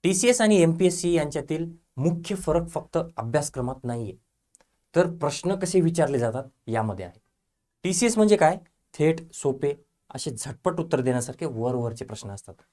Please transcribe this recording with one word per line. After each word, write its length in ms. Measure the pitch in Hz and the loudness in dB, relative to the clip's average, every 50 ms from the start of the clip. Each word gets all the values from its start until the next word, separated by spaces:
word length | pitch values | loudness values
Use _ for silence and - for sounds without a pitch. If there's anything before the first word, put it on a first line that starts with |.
| - | 2
टीसीएस 380 | 175 196 190 - 240 247 247 | 2 2 4 4 4 4 4
आणि 200 | 226 214 214 190 | 4 6 6 6
एमपीएससी 520 | 165 165 160 165 190 180 175 175 - 175 170 | 6 6 4 4 2 2 2 2 0 2 2
यांच्यातील 580 | 165 151 147 147 156 139 - 156 156 165 170 165 _ _ _ _ | 2 0 0 -4 -6 -4 -4 -4 -4 -4 -6 -8 _ _ _ _
मुख्य 380 | - 135 170 175 170 170 - 208 | -2 0 0 0 -2 -4 -6 -6
फरक 320 | 190 - 156 156 170 170 | -4 -2 0 0 0 0
फक्त 300 | 170 - 156 - - - 165 165 165 - | -2 -6 -8 -8 -4 -4 -4 -4 -4 -8
अभ्यासक्रमात 580 | - 117 117 117 147 143 - - 131 123 123 131 131 - | -8 -6 -2 -2 -2 -2 -2 -6 -6 -6 -6 -6 -6 -6
नाहीये, 300 | 120 120 117 113 101 92 _ _ _ _ _ _ _ _ _ _ _ _ _ _ _ - | -6 -6 -6 -6 -10 -12 _ _ _ _ _ _ _ _ _ _ _ _ _ _ _ 2
तर 120 | 170 175 170 170 | 2 2 2 0
प्रश्न 400 | 170 147 143 143 - - 175 190 | -4 -4 -4 -4 -4 -4 -4 -2
कसे 260 | 185 190 175 - 185 | -2 -4 0 2 2
विचारले 380 | 170 165 165 170 156 147 139 127 | 2 4 2 2 0 2 2 0
जातात 240 | 120 113 101 127 139 - _ _ _ | 0 0 -2 -4 -8 -10 _ _ _
यामध्ये 380 | - 113 113 113 107 101 95 92 | -4 -2 -2 -2 -2 -4 -6 -10
आहे. 140 | 87 - _ _ _ _ _ _ _ _ _ _ _ _ _ _ | -14 -16 _ _ _ _ _ _ _ _ _ _ _ _ _ _
टीसीएस 340 | 185 185 180 240 233 233 | -2 0 2 2 2 4
म्हणजे 180 | 220 214 214 208 | 4 6 6 6
काय? 220 | - 165 156 185 - - _ _ _ _ _ - - | 6 6 4 2 0 -10 _ _ _ _ _ -4 0
थेट, 340 | 151 160 160 165 165 - - | 2 2 2 0 -6 -16 -18
सोपे, 400 | - - 139 131 135 - 143 143 143 _ _ _ _ _ _ - | -4 -4 -4 -2 -2 -4 -4 -4 -6 _ _ _ _ _ _ -12
असे 160 | 127 - 156 | -8 -8 -8
झटपट 480 | 123 113 - 139 131 - _ 185 175 170 | -8 -8 -10 -12 -12 -4 _ -2 -2 -2
उत्तर 220 | 165 165 - 135 | -4 -2 -2 0
देण्यासारखे 440 | 123 127 123 123 120 - 131 - 127 | 0 0 0 -2 -2 -6 -8 -8 -8
वरवरचे 600 | - 127 110 113 123 127 123 120 117 110 117 - | -8 -6 -4 -2 -2 -2 -2 -4 -4 -6 -8 -12
प्रश्न 240 | 107 110 - - 101 | -12 -12 -12 -12 -12
असतात. 240 | 98 101 - - 95 _ _ _ | -14 -14 -16 -20 -20 _ _ _